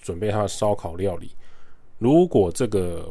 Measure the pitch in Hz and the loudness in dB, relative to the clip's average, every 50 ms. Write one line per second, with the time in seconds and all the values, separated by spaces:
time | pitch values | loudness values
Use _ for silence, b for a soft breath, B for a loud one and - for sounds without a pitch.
0 | - - 87 87 104 104 101 107 104 92 - - 107 104 101 - - 85 82 87 | -10 -8 -6 -4 -2 0 0 0 0 -2 -2 0 2 2 2 0 -2 -6 -4 -2
1 | 95 98 87 82 - - - b b b b b b b b b b b b - | -2 -2 -2 -4 -6 -8 -8 b b b b b b b b b b b b -2
2 | 113 123 151 170 180 175 - 117 95 85 - - 127 110 104 95 90 85 82 82 | 2 4 6 6 6 6 6 4 4 4 2 -2 -2 0 0 0 0 0 -2 -6
3 | 80 95 | -6 -6